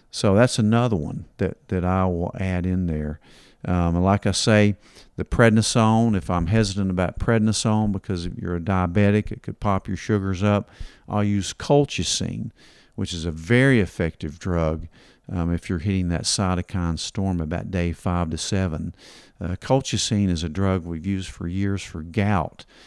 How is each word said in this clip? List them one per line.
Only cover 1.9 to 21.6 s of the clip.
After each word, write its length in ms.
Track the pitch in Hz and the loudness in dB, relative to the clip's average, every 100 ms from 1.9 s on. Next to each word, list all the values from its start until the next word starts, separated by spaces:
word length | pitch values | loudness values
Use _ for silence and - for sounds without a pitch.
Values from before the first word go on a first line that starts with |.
| 92 92 | 0 0
will 280 | 87 85 - | 0 -4 -4
add 260 | 95 90 90 | -4 -2 0
in 200 | 92 87 | 0 0
there. 340 | 78 76 73 _ - - _ | -2 -4 -8 _ -20 -20 _
Um, 320 | - 90 85 85 | -2 0 2 2
and 80 | |
like 220 | 92 101 104 | 2 2 0
I 60 | |
say, 440 | 92 - 107 104 98 _ - - - | 0 2 4 4 0 _ -20 -18 -10
the 80 | |
prednisone, 920 | - - 117 110 107 120 110 113 117 101 | -4 4 6 6 2 2 4 4 4 0
if 140 | - | 0
I'm 160 | 87 85 | -2 2
hesitant 440 | 110 104 95 95 | 2 2 0 -2
about 280 | 90 90 - | 0 -2 -2
prednisone 760 | - 113 107 104 117 107 107 | 0 2 2 2 0 2 0
because 340 | 95 - 90 87 | -2 -4 -6 -6
if 100 | - | -6
you're 200 | 87 87 | -6 -4
a 40 | |
diabetic, 680 | 85 95 90 92 101 104 - | 0 0 2 4 4 4 0
it 120 | - | -8
could 180 | - - | -10 -6
pop 260 | 104 95 - | -2 -2 -4
your 100 | 87 | -8
sugars 460 | - 107 95 90 | -2 -2 0 0
up, 280 | 104 101 - - - - - | 2 2 0 -12 -16 -16 -6
I'll 160 | 104 | -2
use 280 | 104 101 92 | 0 0 -2
colchicine, 1000 | - - 143 143 - 85 - - 113 113 - - _ _ | -6 2 2 2 -2 -4 -2 -4 -6 -10 -12 -20 _ _
which 180 | - 98 | -8 -6
is 120 | 85 | -4
a 60 | 82 | -6
very 500 | 80 82 120 135 123 | -6 2 4 6 4
effective 580 | 90 - 82 - 78 73 | 2 -2 -4 -4 -10 -8
drug, 500 | 92 85 80 80 80 _ - _ - | -2 0 0 -2 -8 _ -20 _ -8
um, 220 | 92 85 | -4 -2
if 160 | 85 - | -2 -4
you're 120 | 90 | -4
hitting 280 | 90 95 87 | -2 0 0
that 140 | 85 | -2
cytokine 760 | - - 95 90 87 95 85 80 | -2 -2 0 -2 -2 -4 -2 -4
storm 420 | - - 95 87 | -6 -4 -2 -2
about 300 | 76 87 87 | -2 -6 -4
day 220 | 92 87 | -2 -2
five 380 | 82 98 87 82 | -2 -2 -2 -2
to 80 | 80 | -4
seven. 560 | - 98 92 78 87 - - - - - | -2 -2 -2 -2 -8 -12 -20 -20 -20 -10
Uh, 160 | 87 90 | -6 -6
colchicine 760 | - 135 135 107 - 107 101 | 0 0 0 -4 0 0 2
is 120 | 85 | 0
a 60 | 82 | -2
drug 360 | 76 98 92 | -2 0 0
we've 220 | 85 82 87 | -2 -8 -4
used 220 | 95 90 | -6 -6
for 180 | - 87 | -10 -6
years 360 | 95 | -2